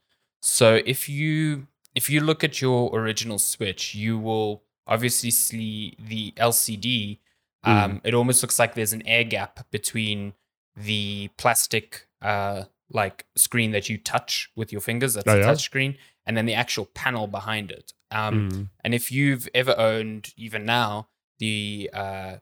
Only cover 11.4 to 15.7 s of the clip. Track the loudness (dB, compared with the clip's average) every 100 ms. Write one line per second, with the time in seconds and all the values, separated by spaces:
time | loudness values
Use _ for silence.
11.4 | 2 2 2 -2 -4 -16 -20 _ -2 0
12.4 | -2 -4 -10 _ -6 -2 -2 -4 -4 0
13.4 | 0 2 0 0 -4 -6 -2 -4 -2 -6
14.4 | -6 -8 -8 -6 -4 -2 0 0 4 6
15.4 | 6 4 0